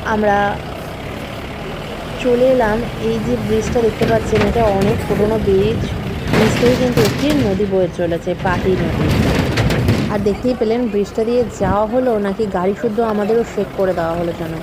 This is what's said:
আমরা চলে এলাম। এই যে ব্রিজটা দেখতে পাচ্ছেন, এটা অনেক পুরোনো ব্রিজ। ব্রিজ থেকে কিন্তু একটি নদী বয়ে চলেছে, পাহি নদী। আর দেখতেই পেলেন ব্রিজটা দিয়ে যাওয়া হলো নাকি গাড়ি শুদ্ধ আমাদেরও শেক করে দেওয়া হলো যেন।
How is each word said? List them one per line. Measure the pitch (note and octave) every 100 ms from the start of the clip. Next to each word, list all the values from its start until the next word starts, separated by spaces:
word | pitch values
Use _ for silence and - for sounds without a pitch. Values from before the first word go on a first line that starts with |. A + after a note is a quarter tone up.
আমরা | - A3 G#3 G3+ G3+ - - - - - - - - - - - - - - - - -
চলে | B3+ A#3+ B3+
এলাম। | B3+ A3 A3 A3+ - A3
এই | A3+ A3
যে | A#3+ G#3
ব্রিজটা | A3 A3 A#3+
দেখতে | A3+ - A3
পাচ্ছেন, | A3+ - G#3+ G#3
এটা | A#3
অনেক | A3 G3 G3+ A#3 -
পুরোনো | G3+ G#3+ A3
ব্রিজ। | G3+ F#3+ G#3 A3+ - - - - -
ব্রিজ | - A3 -
থেকে | A#3+ B3
কিন্তু | B3+ A#3+
একটি | G#3 - C#4 D4 A3+
নদী | F#3 G3+
বয়ে | F#3+ F3 F3
চলেছে, | E3+ E3+ F#3 F3
পাহি | F#3+ F3 F#3+ F#3
নদী। | E3 - - - - - - - - - - A#3 -
আর | G#3
দেখতেই | G3+ F#3+ B3 B3
পেলেন | A3 A#3 A#3+
ব্রিজটা | G3+ G3 -
দিয়ে | A3+ A#3+ A3 -
যাওয়া | G3 G3 G#3+
হলো | B3+ B3+ A3
নাকি | G3+ G3 G#3+ F#3
গাড়ি | F#3 G3+
শুদ্ধ | A#3+ G#3
আমাদেরও | A3+ G#3 G#3 A#3 A3+
শেক | - G3 -
করে | F#3+ F3
দেওয়া | E3 E3+
হলো | F3 E3
যেন। | E3 D#3+